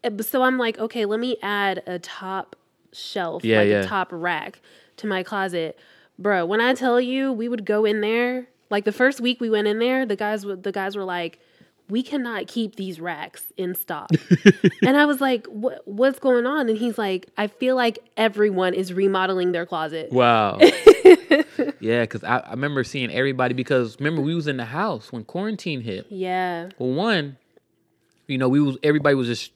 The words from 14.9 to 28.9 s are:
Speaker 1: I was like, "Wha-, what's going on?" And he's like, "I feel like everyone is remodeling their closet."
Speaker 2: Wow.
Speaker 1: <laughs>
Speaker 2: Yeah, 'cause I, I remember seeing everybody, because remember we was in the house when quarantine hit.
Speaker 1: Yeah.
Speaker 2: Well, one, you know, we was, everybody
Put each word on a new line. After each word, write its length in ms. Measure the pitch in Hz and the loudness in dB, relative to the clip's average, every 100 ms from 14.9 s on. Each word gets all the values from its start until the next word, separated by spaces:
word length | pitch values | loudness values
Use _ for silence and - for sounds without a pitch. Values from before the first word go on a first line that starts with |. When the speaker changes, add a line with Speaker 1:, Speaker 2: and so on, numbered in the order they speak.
| 277 | 4
Speaker 1:
I 80 | 294 | 2
was 140 | 269 | 2
like, 260 | 269 247 - | -2 -2 -6
"Wha-, 280 | 214 233 - | -8 -6 -8
what's 340 | - 202 262 269 | -12 0 0 2
going 280 | 269 247 240 | 0 2 0
on?" 220 | 302 240 | -2 -2
And 80 | 214 | 0
he's 180 | 240 220 | -2 -2
like, 280 | 208 190 - - | -4 -4 -6 -4
"I 100 | 208 | -4
feel 280 | _ 254 254 | _ -2 0
like 220 | 240 226 _ - | 0 -2 _ -2
everyone 560 | 220 202 214 185 185 | 0 2 2 2 0
is 180 | 180 185 | 0 -4
remodeling 580 | 180 196 190 185 185 180 | 0 0 2 0 0 0
their 140 | 175 175 | -2 -4
closet." 440 | 170 156 160 123 | -6 -6 -6 -2
Speaker 2:
Wow. 460 | 123 120 113 104 101 | 4 6 6 2 8
Speaker 1:
<laughs> 60 | 330 - - - 370 359 - 302 311 - 285 - | 6 10 8 10 10 10 8 2 2 -2 -4 -2
Speaker 2:
Yeah, 240 | 110 120 113 | 0 2 0
'cause 180 | 107 | -4
I, 140 | 90 123 | -2 -2
I 120 | - | -2
remember 340 | 110 147 139 | -6 -4 -2
seeing 260 | 120 143 120 | -4 -4 -4
everybody, 420 | 95 135 131 123 | -2 -2 0 -2
because 420 | 123 123 131 117 - | -2 0 0 0 -4
remember 240 | 143 160 | -4 -2
we 120 | 143 | -2
was 120 | 170 147 | -4 -4
in 100 | 131 | -6
the 80 | |
house 480 | 117 143 208 135 - | -6 -6 -4 -6 -10
when 120 | 120 | -14
quarantine 560 | 110 175 208 202 180 139 | -10 -8 -6 -8 -8 -8
hit. 260 | 113 95 - | -6 -10 -10
Speaker 1:
Yeah. 600 | 196 185 185 185 170 175 - | -10 -6 -4 -4 -6 -10 -6
Speaker 2:
Well, 120 | 127 | -4
one, 440 | 135 220 196 143 131 _ _ _ _ _ _ _ _ - | -2 -2 -2 -4 -12 _ _ _ _ _ _ _ _ -8
you 120 | 131 | -2
know, 100 | 127 | 2
we 120 | 139 | 2
was, 160 | 143 131 | 2 0
everybody 320 | 147 | 0